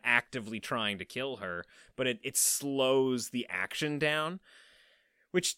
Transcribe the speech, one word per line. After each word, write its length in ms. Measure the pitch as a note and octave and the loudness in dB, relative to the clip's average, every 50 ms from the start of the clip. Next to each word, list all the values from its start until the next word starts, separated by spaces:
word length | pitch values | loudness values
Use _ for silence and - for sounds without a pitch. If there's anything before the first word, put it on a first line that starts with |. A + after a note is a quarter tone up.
| - | 2
actively 560 | B2 A#2+ A#2+ - _ - B2+ G#2 A2 A2+ G#2 | 4 4 4 4 _ -4 -8 -6 -6 -8 -8
trying 380 | - - C3+ A#2 G#2+ G#2 G2+ F2+ | -4 -4 -2 0 0 0 -2 -4
to 80 | F2+ | -6
kill 300 | - - B2 C3 C#3 B2+ | -8 -6 -6 -6 -6 -6
her, 280 | G2+ G2+ F#2 F2 F2 - - - - - - _ | -6 -6 -6 -6 -8 -8 -12 -18 -20 -20 -12 _
but 100 | - C3 | -2 0
it, 120 | B2+ A#2+ G#2+ - | 0 0 -2 -4
it 140 | G2+ - | -4 0
slows 960 | - - - - - C#3+ C#3+ C#3 C3+ C3 C3 C3+ C3+ C3 C3 B2+ A#2+ A2 - | 2 2 2 2 0 -2 -2 0 2 4 6 6 6 6 4 2 0 -2 -4
the 160 | - B2 A#2 - | -4 -6 -4 -4
action 500 | F#2 F#2 F#2+ - - - D#3 D3+ D3 C#3+ | -4 -4 -4 -4 -4 -2 -2 -2 -2 0
down, 420 | D#3 D3+ D3+ D#3 D#3 D#3+ F3+ F#3+ - _ - - - - _ _ _ _ _ _ _ _ _ _ _ _ - | 0 0 0 0 -2 -4 -6 -10 -14 _ -20 -20 -20 -20 _ _ _ _ _ _ _ _ _ _ _ _ 0
which 240 | F3+ F3 - - | 0 0 0 -2